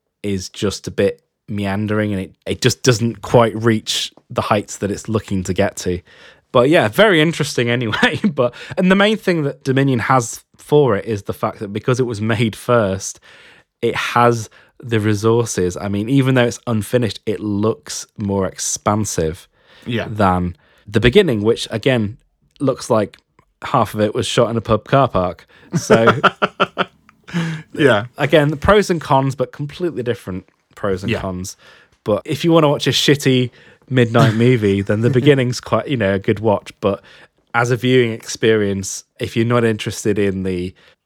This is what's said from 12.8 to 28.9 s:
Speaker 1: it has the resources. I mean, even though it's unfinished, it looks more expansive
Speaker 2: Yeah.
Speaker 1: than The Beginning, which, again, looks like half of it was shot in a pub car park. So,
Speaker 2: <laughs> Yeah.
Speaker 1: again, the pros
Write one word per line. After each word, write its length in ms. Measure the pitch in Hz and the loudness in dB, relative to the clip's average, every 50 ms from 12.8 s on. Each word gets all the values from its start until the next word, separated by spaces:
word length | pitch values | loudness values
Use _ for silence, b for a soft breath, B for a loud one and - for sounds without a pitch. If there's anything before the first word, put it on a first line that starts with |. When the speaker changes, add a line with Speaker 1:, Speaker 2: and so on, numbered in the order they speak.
| 107 95 98 101 - - - _ B B B B B B B B B B B _ | 2 0 -2 -4 -6 -10 -14 _ B B B B B B B B B B B _
Speaker 1:
it 120 | - 117 104 | -4 -4 -4
has 540 | - - - - 120 120 120 120 113 107 - b b b b b b | -4 -4 -2 2 2 4 4 2 0 -4 -10 b b b b b b
the 220 | - 120 117 110 | -8 -4 -2 0
resources. 760 | 104 107 104 98 104 113 113 120 117 110 - - 90 90 87 | 0 0 0 0 2 2 2 2 0 -2 -2 -2 -2 -2 -2
I 120 | - 90 101 | -4 -6 -6
mean, 200 | 101 101 107 120 | -4 -4 -2 0
even 260 | 139 139 127 131 131 | 2 2 2 2 2
though 100 | 127 120 | 2 2
it's 160 | 120 110 - - | 0 -2 -6 -6
unfinished, 540 | 123 113 107 101 - - 123 120 98 - - _ | -4 -4 -4 -2 0 0 0 0 -2 -4 -6 _
it 140 | 113 101 - | -6 -6 -4
looks 680 | 104 104 101 101 104 110 - - - - - - - - _ - | -4 -4 -2 0 0 -2 -2 -4 -8 -12 -12 -12 -14 -14 _ -8
more 280 | 104 98 98 98 95 | -4 -4 -2 -2 -2
expansive 1000 | 90 - - - - - - - 107 104 107 104 - - - 82 80 80 - - _ b b b b b b b | -4 -6 -8 -8 -8 -8 -4 -2 -2 0 0 -2 -4 -4 -4 -4 -4 -4 -8 -14 _ b b b b b b b
Speaker 2:
Yeah. 220 | 117 123 110 - - | -8 -6 -6 -6 -6
Speaker 1:
than 480 | 110 104 101 92 92 90 90 90 90 b b b b b b | -2 0 2 2 2 0 -2 -4 -6 b b b b b b
The 140 | b 107 - | b -2 2
Beginning, 420 | 120 123 120 202 196 160 117 104 | 4 4 6 6 4 4 2 0
which, 260 | 101 110 117 - - - | 0 0 0 0 -2 -8
again, 480 | - 113 - 139 127 117 104 101 120 - _ _ _ _ _ _ _ - | -6 -4 0 0 0 0 -2 -4 -6 -10 _ _ _ _ _ _ _ -4
looks 280 | 143 131 127 - - - | -2 -2 -2 0 2 2
like 300 | 120 110 104 - - - _ _ _ _ _ _ _ - | 2 2 2 0 -6 -12 _ _ _ _ _ _ _ -16
half 320 | - - - 127 117 - - | -6 -2 0 0 0 0 0
of 60 | 107 | -2
it 140 | 104 104 - | -2 0 0
was 120 | 120 113 | -2 -4
shot 240 | - - 135 120 107 | -2 0 0 0 0
in 60 | 117 | 0
a 40 | 113 | -2
pub 240 | - - 110 101 - | -2 0 0 -2 0
car 240 | - 139 139 135 - | 2 2 2 2 2
park. 380 | - 95 90 90 85 - - _ b b b b b | 0 0 -2 -2 -4 -8 -16 _ b b b b b
So, 300 | 147 - - 110 113 113 | -2 2 4 4 6 6
Speaker 2:
<laughs> 1700 | 117 113 131 - - - - - - - - - - - 170 175 - _ _ _ _ _ _ _ - - 170 165 160 160 156 - _ | 4 4 4 2 0 0 0 -4 -4 -2 -2 -4 -4 -2 -6 -6 -6 _ _ _ _ _ _ _ -8 -6 -4 -4 -4 -6 -10 -12 _
Yeah. 340 | - - 151 131 113 101 113 - _ | -2 2 2 4 4 2 -2 -6 _
Speaker 1:
again, 320 | - 147 147 170 156 143 147 | -4 0 2 4 4 4 2
the 80 | 156 | 0
pros 340 | 147 - - 202 214 196 - | 0 2 2 4 4 4 2